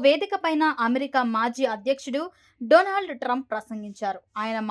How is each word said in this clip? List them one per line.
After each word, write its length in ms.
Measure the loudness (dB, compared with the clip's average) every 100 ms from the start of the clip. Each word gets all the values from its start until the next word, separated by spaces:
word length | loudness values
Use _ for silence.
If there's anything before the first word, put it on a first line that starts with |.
వేదిక 300 | 6 4 2 -2
పైన 200 | 0 2 2 2 0
అమెరికా 360 | 0 0 0 0
మాజీ 320 | 0 -2 -2 -6
అధ్యక్షుడు 480 | -6 -2 -4 -4 -6 -6 -12 _ _ 6
డొనాల్డ్ 400 | 6 6 0 -4 -6
ట్రంప్ 260 | -4 -4 -4
ప్రసంగించారు. 680 | -8 -8 -12 -12 -8 -6 -6 -10 -8
ఆయన 180 | -4 -4 0